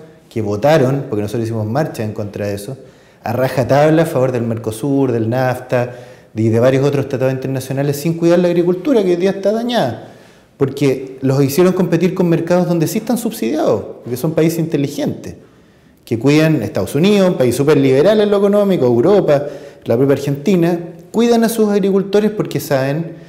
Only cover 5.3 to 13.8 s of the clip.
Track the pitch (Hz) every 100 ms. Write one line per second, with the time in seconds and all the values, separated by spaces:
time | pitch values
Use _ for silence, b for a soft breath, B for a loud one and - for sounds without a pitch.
5.3 | 127 127 123 - 123 123 B B B B
6.3 | - 113 113 127 135 143 143 131 123 131
7.3 | 131 131 135 - 135 143 143 170 165 170
8.3 | 175 175 175 175 180 302 233 190 175 190
9.3 | 190 196 226 240 233 135 110 B B B
10.3 | B B - 135 - 143 127 - - 135
11.3 | 135 139 180 180 185 165 165 175 165 175
12.3 | 165 165 175 165 170 151 220 220 240 226
13.3 | - 226 302 240 110